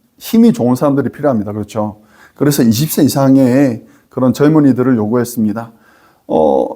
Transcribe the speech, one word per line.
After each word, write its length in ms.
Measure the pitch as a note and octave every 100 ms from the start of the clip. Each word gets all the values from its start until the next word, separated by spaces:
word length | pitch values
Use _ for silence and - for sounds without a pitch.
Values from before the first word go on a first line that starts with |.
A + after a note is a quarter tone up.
| _ _
힘이 340 | - A3+ A#3
좋은 240 | - A#2+ B2+
사람들이 340 | D3 C#3 B2
필요합니다. 440 | - D3 A#2 G2+
그렇죠? 480 | G#2+ G#2 A2+ G#2+ G2+ _ _ - -
그래서 280 | C#3 D3
이십 280 | A#2 A2 D#3+
세 120 | -
이상의 840 | C3+ D3 C3+ C3+ B2+ C3 C#3 A2 - _ _
그런 240 | - B2+
젊은이들을 640 | A#2 C#3+ D#3 C#3+ A#2+ B2+ A#2+
요구했습니다. 760 | G#2 B2 A#2+ B2 G#2+ A2 A#2 - _ _ _ _ -
어, 400 | D#2 D#2 C2+ -